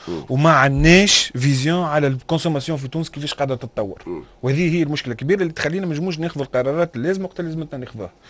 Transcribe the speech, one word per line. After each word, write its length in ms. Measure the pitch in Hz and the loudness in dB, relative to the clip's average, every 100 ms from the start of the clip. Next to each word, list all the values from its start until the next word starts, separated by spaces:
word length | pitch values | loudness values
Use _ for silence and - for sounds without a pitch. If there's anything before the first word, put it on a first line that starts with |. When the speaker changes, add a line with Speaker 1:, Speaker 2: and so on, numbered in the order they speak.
| - | -10
Speaker 1:
مم. 180 | 85 67 | -8 -2
Speaker 2:
وما 220 | 131 156 | 2 6
عندناش 800 | 151 135 139 156 175 202 - - 127 | 6 4 6 8 8 8 2 0 0
vision 480 | 135 135 139 175 | 2 2 2 0
على 240 | 170 151 143 | 0 2 2
الكونسوماسيون 720 | 131 - 160 170 151 131 156 | 0 -2 -2 0 -2 -2 -4
في 100 | 131 | -4
تونس 220 | 160 165 | -6 -6
كيفاش 240 | - 143 | -8 -8
قاعدة 220 | - 143 127 | -4 -4 -4
تتطور. 460 | 120 - 101 90 - | -6 -6 -6 -8 -10
Speaker 1:
مم. 180 | 85 64 - | -10 -12 -6
Speaker 2:
وهذه 320 | 123 139 175 170 | -2 0 2 2
هي 80 | |
المشكلة 280 | 151 147 131 | 0 -2 -6
الكبيرة 300 | 117 139 196 | -6 0 0
اللي 120 | 175 | 0
تخلينا 320 | 160 139 180 185 | -2 -4 -4 -4
ما 80 | |
نجموش 260 | 147 185 160 | -4 -4 -4
ناخذوا 260 | 165 147 135 | -6 -4 -4
القرارات 500 | 127 127 151 170 123 | -2 0 0 -2 -2
اللازمة 300 | 139 190 185 | -2 -2 -4
وقت 140 | - | -6
اللي 120 | 170 | -6
لازمتنا 280 | 160 151 139 | -6 -8 -10
ناخذوها. 320 | 123 113 92 - - | -12 -12 -12 -14 -20